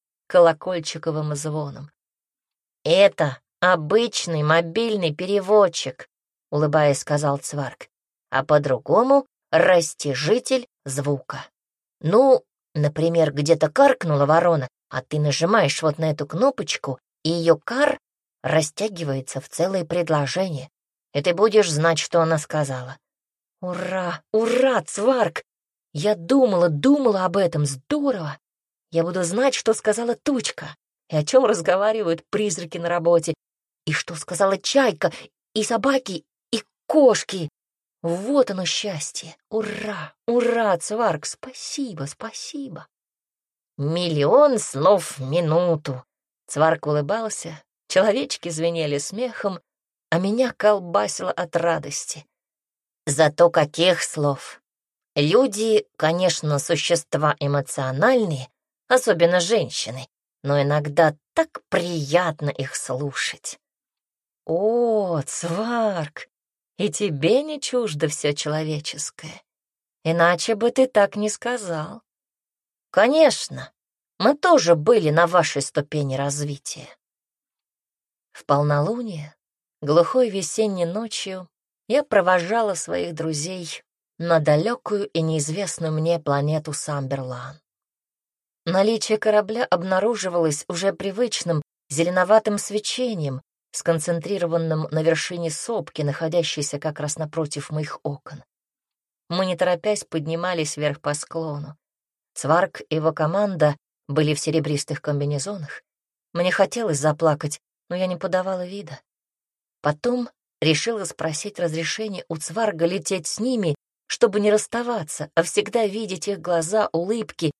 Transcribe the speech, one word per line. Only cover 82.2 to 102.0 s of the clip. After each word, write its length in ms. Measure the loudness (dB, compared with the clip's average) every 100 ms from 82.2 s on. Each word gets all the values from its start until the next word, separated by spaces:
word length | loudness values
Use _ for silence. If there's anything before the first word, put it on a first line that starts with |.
| 4 4 2 0 0
своих 400 | -2 -4 -4 -4
друзей 720 | -4 -4 -4 -6 -8 -10 -14 _ _ _ -8
на 220 | 2 2
далёкую 680 | 4 2 2 -4 -4 -4 -2
и 120 | -2
неизвестную 720 | -2 -2 -2 -4 -6 -6 -4
мне 260 | -2 0 0
планету 540 | 0 0 0 -2 -4
Самберлан. 840 | -10 -6 -6 -4 -6 -8 -10 -12 -18 _ _ _ _ _ _ _ _ _ _ -2
Наличие 520 | 2 2 2 0 0
корабля 480 | 2 2 2 -2 0
обнаруживалось 1000 | 0 0 0 0 0 -2 0 0 0 -6
уже 260 | -2 -2
привычным 680 | -2 -6 -2 -2 -2 -2 -2 -4 _ -10
зеленоватым 680 | -2 0 2 6 6 4 -4
свечением, 840 | -4 -6 -4 -4 -2 -2 -4 -6 -12 _ _
сконцентрированным 1160 | -8 -2 -2 0 -4 -2 -2 0 0 0 -2 -2
на 100 | 0
вершине 480 | 2 0 -2 -6 -6
сопки, 520 | -6 -6 -6 -6 -6
находящейся 760 | -4 -2 -2 -2 -2 -4 -6 -6
как 200 | -6 -6
раз 180 | -8 -6
напротив 520 | -8 -4 -6 -6 -8
моих 280 | -6 -6 -8
окон. 400 | -10 -10 -12 -18 -20 _ _ _ _ _ _ _ -8
Мы, 160 | -4 -2
не 100 | 0
торопясь, 480 | 0 0 0 -2
поднимались 760 | -2 -6 -4 -4 -4 -4 -4 -2
вверх 240 | -4 -4
по 120 | -6
склону. 640 | -6 -6 -8 -8 -8 -12 -16 _ _